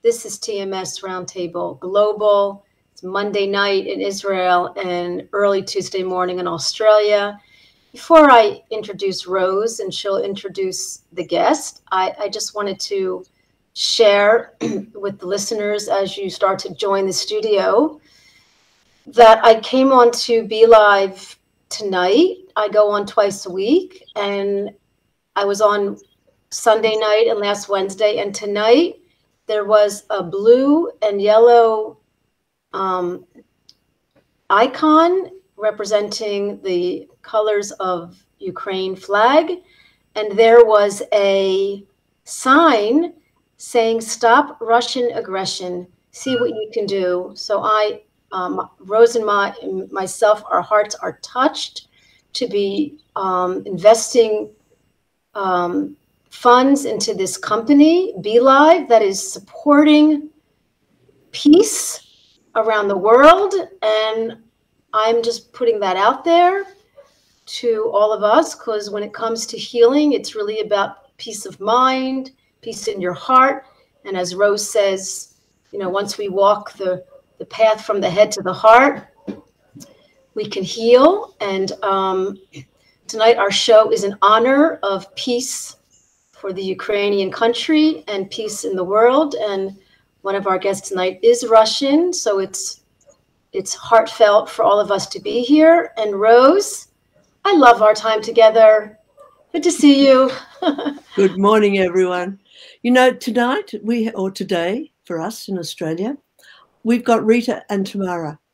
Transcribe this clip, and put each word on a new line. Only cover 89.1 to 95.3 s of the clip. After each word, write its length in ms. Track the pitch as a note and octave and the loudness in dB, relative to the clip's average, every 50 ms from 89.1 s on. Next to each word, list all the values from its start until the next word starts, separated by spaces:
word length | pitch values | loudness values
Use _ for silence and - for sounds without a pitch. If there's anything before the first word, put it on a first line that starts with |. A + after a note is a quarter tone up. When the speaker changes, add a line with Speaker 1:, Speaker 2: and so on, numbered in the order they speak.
| B3+ C#4 D#4+ D4 C#4 | 4 4 0 -2 -4
Speaker 1:
And 420 | A#3 G#3+ G#3 G3 F#3+ F#3+ G3 G3 _ _ _ _ _ _ _ _ _ _ | -6 -6 -6 -6 -6 -8 -8 -12 _ _ _ _ _ _ _ _ _ _
one 100 | G3 G3 | -6 -6
of 140 | G3 G3 G3 | -4 -4 -4
our 100 | F#3 F#3 | -4 -2
guests 320 | F#3 G3 G3 G3 - - | -2 -4 -6 -6 -8 -10
tonight 300 | G3+ F#3 F#3 F#3 F#3 - | -6 -4 -4 -4 -4 0
is 240 | - A#3 A#3+ A#3+ - | 2 2 2 2 2
Russian, 680 | A3+ A3 A3 A3 A3 - - C#4+ C4+ C#4 D#4 F4 F4+ | 4 4 4 4 4 0 -4 -2 0 2 2 0 0
so 280 | F4 - - A3+ G3+ G3 | -4 -4 -4 -2 -2 -2
it's, 420 | F#3+ F#3+ - - - - - _ _ _ _ _ _ _ _ _ _ _ _ _ _ _ _ | -4 -6 -10 -12 -12 -12 -14 _ _ _ _ _ _ _ _ _ _ _ _ _ _ _ _
it's 220 | F#3+ F#3+ - - | -10 -8 -8 -12
heartfelt 720 | - - - A#3 A3+ A3 - - - A3+ G#3 G#3 G#3 G#3+ - | -12 -4 2 2 2 2 2 0 2 2 4 4 2 0 -2
for 140 | - - - | -6 -2 0
all 160 | - G3+ G#3 | 0 2 0
of 100 | G#3 G3+ | 0 -2
us 160 | G#3 G3 - - | -2 -4 -4 -8
to 100 | - - | -12 -12
be 240 | - G#3 | -10 -6